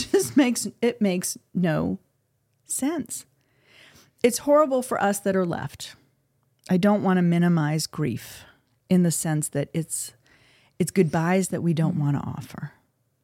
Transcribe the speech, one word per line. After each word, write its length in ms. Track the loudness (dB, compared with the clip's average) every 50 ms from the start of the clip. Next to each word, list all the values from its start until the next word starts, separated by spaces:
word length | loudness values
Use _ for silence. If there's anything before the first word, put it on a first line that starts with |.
| 0 0
just 240 | 0 0 0 2 2
makes, 300 | 2 4 4 2 -2 -6 -8 -6 _
it 180 | -2 -2 0 0
makes 380 | 0 0 0 0 -4 -6 -10 -12 _ _ _
no 460 | -2 0 0 0 0 0 -2 -4 -6 _ _ _ _ _ _ _ _ _ _ _ _ _
sense. 580 | _ -8 -4 -4 -2 -4 -4 -6 -8 -12 -14 -14 _ _ _ _ _ _ _ _ _ _ -20 -20 -20 _ -20 _ _ _ _
It's 160 | 0 0 0 0
horrible 440 | 2 4 4 4 4 4 2 -2
for 180 | -2 -2 -2 0
us 160 | 0 0 0 0
that 140 | -2 -2 0
are 120 | 0 0
left. 480 | -2 -4 -6 -8 -10 -12 -14 -18 -18 -18 _ _ _ _ _ _ _ _ _ _ _ _ _ _ 0
I 80 | 0
don't 260 | 2 4 2 2 2
wanna 200 | 2 2 2 2
minimize 640 | 2 2 2 4 4 4 2 2 2 0 -2 -4 -4
grief 580 | -6 -6 -4 -4 -4 -4 -6 -10 -16 -20 -20 -20 -20 _ _ _ _ _ _ _ _
in 140 | 2 4 4
the 60 | 2
sense 380 | 0 -2 -2 -2 -2 -2 -4 -4
that 200 | -4 -6 -6 -4
it's, 400 | -4 -6 -6 -6 -8 -10 -10 -12 -16 _ _ _ _ _ _ _ _ _ _ _ _ _
it's 120 | -4 0
goodbyes 580 | 2 2 2 2 2 0 0 2 2 0 0 -2
that 140 | -4 -2
we 100 | 0 0
don't 260 | 2 2 0 0 0 0
wanna 220 | 0 0 0 -2
offer. 520 | -4 -6 -8 -10 -12 -14 -12 -14 -14 -14 -14 _ _ _ _ _ _ _ _ _